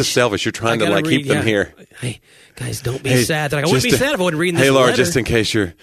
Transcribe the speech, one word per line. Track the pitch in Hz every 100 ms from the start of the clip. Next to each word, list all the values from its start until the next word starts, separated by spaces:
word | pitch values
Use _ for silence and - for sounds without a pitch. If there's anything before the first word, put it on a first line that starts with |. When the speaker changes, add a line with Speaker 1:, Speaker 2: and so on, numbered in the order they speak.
| 143
Speaker 1:
gosh, |
Speaker 2:
selfish. | 127 123 98 113
You're |
trying | - 113 117
Speaker 1:
I |
Speaker 2:
to, | 104
Speaker 1:
gotta | 101
Speaker 2:
like, | 156
keep | 131
Speaker 1:
read," | 139
Speaker 2:
them | -
Speaker 1:
yeah. |
Speaker 2:
here. | 110 104 92 - - -
Speaker 1:
"Hey, | 123 110 _ - - -
guys, | 123 110
don't | 120 131
be | 131
Speaker 2:
Hey, | 127
Speaker 1:
sad." | 117 156 147
Like, | 147 147
I |
wouldn't | -
be | 247
Speaker 2:
just | 131
to | 269
Speaker 1:
sad | 269
if |
I |
wasn't | 180 156
reading | 180 170
this |
Speaker 2:
"Hey, | 135
Laura, | 135 127
Speaker 1:
letter. | 113
Speaker 2:
just | 170 139
in | 107
case | 113 104
you're, | 113 92 -